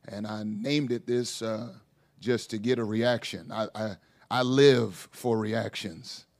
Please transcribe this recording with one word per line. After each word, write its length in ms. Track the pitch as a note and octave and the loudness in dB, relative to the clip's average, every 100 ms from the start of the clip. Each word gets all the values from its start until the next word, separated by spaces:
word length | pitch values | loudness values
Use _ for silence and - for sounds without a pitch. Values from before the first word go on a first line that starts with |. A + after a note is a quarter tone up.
| - | -12
And 180 | G2+ G#2+ | -10 -8
I 160 | A2 | -6
named 460 | G#2+ G#2 B2 D3 C3+ | -6 -6 0 0 0
it 160 | A#2+ - | -4 0
this, 360 | B2 A#2+ - | -2 -2 -6
uh, 320 | A2+ A2 A#2+ - _ _ _ _ | -6 -6 -10 -16 _ _ _ _
just 300 | G2 A#2 - | -2 -2 -2
to 80 | A2 | -4
get 200 | A2+ A#2+ | 0 0
a 60 | |
reaction. 680 | A2 A2 A#2+ A#2+ - F#2+ - | 0 2 2 0 -4 -12 -10
I, 160 | A2 A2 | -6 -6
I, 220 | G#2+ G#2+ F#2 _ _ _ | -6 -8 -8 _ _ _
I 120 | A#2+ | 0
live 680 | B2+ C3+ C#3+ B2 A2 F2 - | 4 8 8 8 2 -6 -18
for 260 | - B2 A2+ | -6 0 0
reactions 840 | G#2+ A2+ G#2+ - F#2 E2 - - - | 0 -2 -4 -6 -10 -12 -16 -16 -18